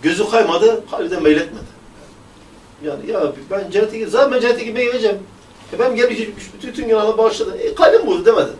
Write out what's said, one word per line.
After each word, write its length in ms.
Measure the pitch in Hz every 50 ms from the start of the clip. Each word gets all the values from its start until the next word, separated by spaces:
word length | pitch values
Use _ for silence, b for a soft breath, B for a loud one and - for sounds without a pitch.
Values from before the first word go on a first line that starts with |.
| -
Gözü 260 | 160 175 185 214 214
kaymadı, 540 | 226 226 214 170 165 170 214 226 226 - - -
kalbi 200 | - - 175 170
de 80 | 185 175
meyletmedi. 440 | 156 151 151 160 170 - 113 - - - - - - - - - - - - - - - - - - - - - - - - - 143
Yani, 280 | 151 143 - 107 113
"Ya 220 | - 147 147 139 - 139 139 165
ben 80 | 190 196
cennete 200 | 190 - 180 202
gideceğim, 300 | 214 214 - 220 220 165
zaten 220 | 185 247 277 277
ben 80 | 262 240
cennete 240 | 220 240 233 - 226
gitmeye 220 | 226 220 247 247
geleceğim. 320 | 240 247 247 220 208 196 - - - - - - - - - - - -
E, 60 | -
ben 160 | 240 254 233
gelmiş, 240 | 220 240 - 214 214
bütün, 500 | 220 208 - - - - - - - 247
bütün 160 | 226 240 247
günahları 300 | 226 220 214 208 220 220
bağışladı." 400 | 220 226 220 214 - 226 190 185
E, 180 | - - - -
kalbim 320 | - 320 - - - -
bozuldu 180 | - 180 170 -
demedi. 240 | - 466 - - - - -